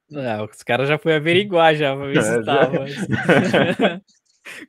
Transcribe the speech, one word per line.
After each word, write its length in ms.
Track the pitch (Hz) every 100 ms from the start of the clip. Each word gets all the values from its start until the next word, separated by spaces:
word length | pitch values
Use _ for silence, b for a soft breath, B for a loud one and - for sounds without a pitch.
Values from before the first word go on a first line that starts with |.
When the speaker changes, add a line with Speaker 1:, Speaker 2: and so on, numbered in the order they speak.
| _
Speaker 1:
Não, 360 | 147 127 107 107
os 180 | -
caras 240 | - 120 139
já 100 | 147
foi 180 | 165 156
averiguar 600 | 151 175 208 175 165 151
já 200 | 147 135
pra 100 | 139
ver 140 | 139
se 60 | 110
Speaker 2:
É, 40 | 117
já. 80 |
Speaker 1:
tava. 420 | 110 143 131 143 -
<laughs> 1160 | - - 123 - 147 - 175 151 - 220 175 _ _ _ _ - B